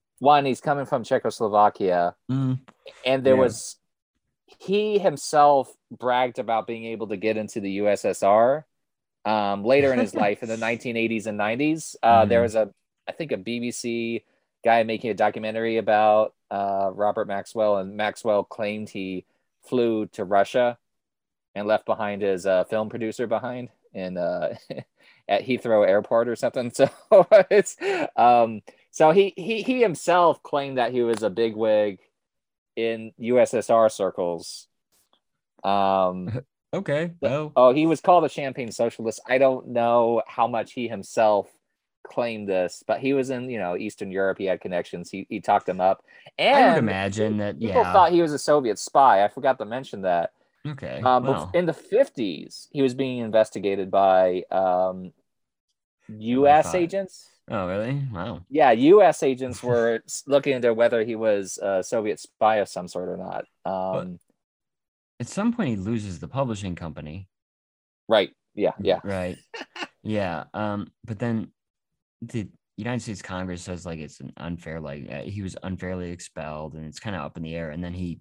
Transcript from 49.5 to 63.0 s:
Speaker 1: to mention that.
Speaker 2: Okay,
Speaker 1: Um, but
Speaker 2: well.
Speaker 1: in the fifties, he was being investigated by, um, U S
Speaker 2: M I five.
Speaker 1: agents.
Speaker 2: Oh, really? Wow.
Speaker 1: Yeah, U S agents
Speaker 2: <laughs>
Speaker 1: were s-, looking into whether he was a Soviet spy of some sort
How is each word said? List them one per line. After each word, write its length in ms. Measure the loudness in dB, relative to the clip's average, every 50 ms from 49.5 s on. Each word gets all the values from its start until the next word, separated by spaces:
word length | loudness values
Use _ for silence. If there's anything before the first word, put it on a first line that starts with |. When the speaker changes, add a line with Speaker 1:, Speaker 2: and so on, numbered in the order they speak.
| -2 -2
Speaker 1:
to 60 | -4
mention 380 | -8 -8 -10 -10 -10 -12 -4
that. 300 | -2 0 0 0 0 -4 -8 _ _ _ _ _ -14
Speaker 2:
Okay, 340 | -12 -12 -10 -12 -10 -10 -2
Speaker 1:
Um, 220 | 0 2 2 2 2
but 80 | 0
Speaker 2:
well. 180 | -2 -2 -4 -2 -2
Speaker 1:
in 120 | 0 0
the 60 | 0
fifties, 960 | -4 -6 -8 -2 0 0 0 0 -2 -4 -4 -4 -4 -8 -12 -16 -20 -20 -20 _
he 100 | -2 0
was 120 | 0 0 0
being 240 | -2 -4 -4 -4 -6
investigated 720 | -6 0 2 2 2 2 0 -4 -2 -2 -2 -2 -2 0
by, 520 | 2 4 4 6 6 6 4 4 2 -2 -4 -2
um, 640 | -2 0 0 2 2 0 0 -2 -4 -8 -12 -16 -18 _ _ _ _ _ _ _ _ _ _ _ _ _ _ _ _ _ _ -20
U 380 | -16 -10 -4 -2 0 4 6
S 200 | 6 6 6 4
Speaker 2:
M 40 | 2
I 20 |
five. 100 | 0 -2
Speaker 1:
agents. 460 | -2 -2 -2 -6 -6 -8 -12 -20 -20 _ _ _ _ -8
Speaker 2:
Oh, 200 | -6 -6 -4 -4
really? 340 | -4 -4 -4 -4 -4 -6 -6 -6
Wow. 300 | -8 -8 -8 -8 -10 -12 -12 _
Speaker 1:
Yeah, 220 | 2 4 6 6
U 300 | 6 6 8 8 8 8
S 200 | 8 6 4 2
agents 400 | 0 -2 -2 -2 -6 -8 -8 -6
Speaker 2:
<laughs> 80 | -2 0
Speaker 1:
were 320 | 0 2 2 2 0 -2 -6
s-, 200 | -10 -14 -14 -4
looking 280 | 0 0 0 2 0 -2
into 200 | 2 2 2 4
whether 300 | 4 2 2 4 0 -2
he 100 | -2 -4
was 440 | -2 0 0 0 0 -2 -6 -8 -6
a 200 | -4 -2 -2 -2
Soviet 380 | -2 -2 -4 -4 -2 -4 -6 -6
spy 360 | -10 -18 _ _ 2 2 2
of 120 | 2 0 -2
some 200 | -6 -10 -10 -8
sort 200 | -8 -8